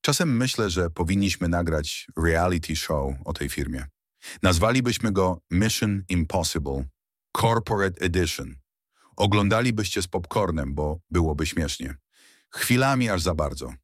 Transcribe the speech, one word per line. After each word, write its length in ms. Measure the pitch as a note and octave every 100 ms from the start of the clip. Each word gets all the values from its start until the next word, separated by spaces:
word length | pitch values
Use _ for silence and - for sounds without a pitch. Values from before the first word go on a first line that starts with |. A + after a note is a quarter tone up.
Czasem 360 | - C#3+ E3+ A#2
myślę, 340 | C3 - G#2+
że 200 | F2+ E2+
powinniśmy 580 | D#2+ E2+ G2 G2 F2 E2+
nagrać 580 | F2 E2+ D#2 D2+ - - -
reality 520 | E2 E2 F2+ F2 D#2+ D2+
show 380 | - D2+ C#2 C2+
o 80 | -
tej 160 | E2 C#2+
firmie. 380 | - C2 B1+ C2+ _ _ _ - -
Nazwalibyśmy 720 | F#2 E2+ G#2+ B2+ A#2+ A2+ A2+
go 280 | G2+ F#2 F2+ _
Mission 540 | F2 A2 - G#2 G2 F#2
Impossible, 760 | F2+ D#2 F#2 E2 D#2+ C#2+ C2+ C2+ _ _ _ _ -
Corporate 640 | A#2 A2+ A2 G#2+ G2 F2+
Edition. 540 | F#2 F2+ E2+ - B1+ C2 _ _ _ _ _ -
Oglądalibyście 880 | G2+ G#2 G2+ A2 B2+ A2 G2+ -
z 40 | F2+
popcornem, 680 | G2 F2 A2+ F#2+ D#2+ C2+
bo 260 | C#2 D2+ D#2+ _
byłoby 360 | F2 D#2+ D2 D#2
śmiesznie. 500 | - D2 - C2 C#2 _ _ _ _ _
Chwilami 580 | - - B2 C3+ C3+ A#2
aż 120 | F#2+
za 120 | E2
bardzo. 400 | D#2+ D2 C2+ C2 B1+